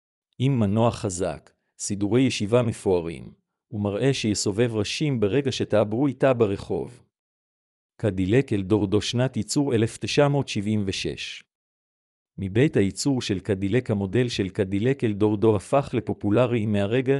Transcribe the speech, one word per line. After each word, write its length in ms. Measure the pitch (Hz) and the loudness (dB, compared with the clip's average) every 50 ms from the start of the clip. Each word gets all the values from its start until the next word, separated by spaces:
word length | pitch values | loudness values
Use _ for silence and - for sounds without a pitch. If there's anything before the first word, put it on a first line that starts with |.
| _ _ _ _ _ _ _ - | _ _ _ _ _ _ _ -2
עם 200 | 123 139 139 120 | 0 0 2 2
מנוע 320 | 107 98 101 113 117 117 | 2 2 2 2 2 2
חזק, 600 | 107 - - 104 90 87 92 85 73 69 _ - _ _ _ _ _ - | 0 0 -6 -6 -4 -2 -4 -4 -4 -6 _ -20 _ _ _ _ _ -12
סידורי 440 | - - 104 95 104 98 110 127 135 | -8 -8 -4 -2 -2 2 2 4 2
ישיבה 400 | 123 120 - 107 98 117 127 120 | 2 0 -2 -2 2 2 2 2
מפוארים, 720 | 117 98 - - 101 92 87 80 82 80 65 - - - _ _ _ _ _ _ - | 2 -2 -2 0 2 2 2 0 -4 -8 -10 -14 -16 -20 _ _ _ _ _ _ -10
ומראה 440 | 143 107 101 101 98 101 123 135 135 | -6 -4 -2 -2 0 0 2 0 0
שיסובב 560 | - - - 104 - - 113 95 104 123 123 113 | 2 0 0 0 0 0 -2 0 2 0 0 2
ראשים 460 | 107 101 - - - 156 147 135 113 | -2 -2 -2 -2 -2 -2 -2 0 0
ברגע 320 | 104 98 98 139 139 131 - | 0 2 2 0 0 -2 -2
שתעברו 540 | - 107 - - 104 110 104 107 120 147 | -4 -4 0 2 2 2 2 0 -2 -2
איתה 280 | 143 117 - 156 135 131 | -2 0 2 2 2 4
ברחוב. 680 | 113 117 98 101 - - - 101 87 - - - - _ _ _ _ _ _ _ _ _ _ _ _ _ _ _ _ _ _ _ | 4 2 0 0 -4 -4 -6 -6 -6 -6 -8 -12 -20 _ _ _ _ _ _ _ _ _ _ _ _ _ _ _ _ _ _ _
קדילק 560 | - - 107 92 95 92 92 110 135 135 - 113 | -4 -2 -2 0 0 0 2 2 2 2 2 -2
אלדורדו 480 | 101 95 92 110 104 104 98 104 101 | -2 0 2 2 2 2 2 0 0
שנת 360 | - - - 120 127 135 - | 0 0 -2 -2 -2 -2 -2
ייצור 380 | 113 101 - - 147 143 139 123 | -4 -6 -2 -2 0 0 2 2
אלף 240 | 107 113 110 - - | 2 0 0 -2 -6
תשע 300 | - 107 - 147 147 143 | -8 -2 2 2 4 4
מאות 200 | 143 139 127 - | 2 0 -2 -2
שבעים 340 | - 110 98 104 107 107 101 | -4 -4 -2 0 0 0 0
ושש. 580 | 95 92 - - 80 67 - - - - - - _ _ _ _ _ _ _ _ _ _ _ _ _ _ _ _ _ - - | -2 -4 -4 -4 -6 -6 -6 -10 -14 -14 -16 -20 _ _ _ _ _ _ _ _ _ _ _ _ _ _ _ _ _ -10 -8
מבית 380 | 95 95 95 113 139 160 - | -6 -2 2 2 2 4 4
הייצור 460 | 120 101 95 - - - - 135 123 - | 2 2 2 0 -2 0 0 0 0 0
של 180 | - 104 90 | -2 -4 -4
קדילק 500 | - - 101 95 98 98 104 127 127 - | -2 -2 -2 -2 -2 0 0 -2 0 0
המודל 380 | 113 101 98 95 92 127 127 120 | -2 -2 -2 0 0 0 0 0
של 200 | - - 98 90 | 0 -2 -4 -2
קדילק 560 | - - 101 95 98 98 110 127 135 - 131 | -2 -2 -2 -2 0 0 0 0 0 0 0
אלדורדו 520 | 110 107 98 107 107 107 101 104 110 107 | -2 0 2 2 2 2 4 4 4 4
הפך 340 | 98 - - 139 139 139 - - | 2 0 0 0 0 0 0 -4
לפופולרי 720 | 117 - - 101 - - 101 101 117 127 113 120 113 104 | -4 -4 -4 -8 -4 -2 0 2 2 2 2 0 -2 0
מהרגע 500 | 110 104 101 101 101 117 131 127 127 139 | 0 0 0 0 0 0 -2 0 0 0